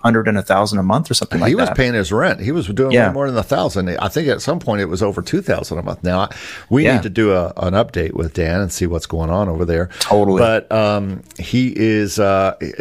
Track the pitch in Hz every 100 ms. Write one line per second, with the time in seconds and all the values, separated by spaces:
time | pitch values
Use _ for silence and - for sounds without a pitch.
0 | 117 113 110 104 - 98 104 104 95 120
1 | 160 - - - 90 190 - - 127 117
2 | 90 104 175 - 101 165 95 104 131 123
3 | 107 139 139 120 95 139 92 98 90 85
4 | 98 143 151 117 - 175 135 104 92 87
5 | 104 95 90 - - 98 - 82 95 87
6 | 90 90 101 - - - - 123 156 107
7 | 110 92 107 92 85 - 92 95 120 90
8 | 82 - 82 92 80 90 98 - 87 85
9 | - 85 80 90 101 82 87 82 90 -
10 | - 104 101 95 117 113 - 110 104 104
11 | 98 92 - - 90 120 127 - 110 107
12 | 104 104 101 95 95 - 78 -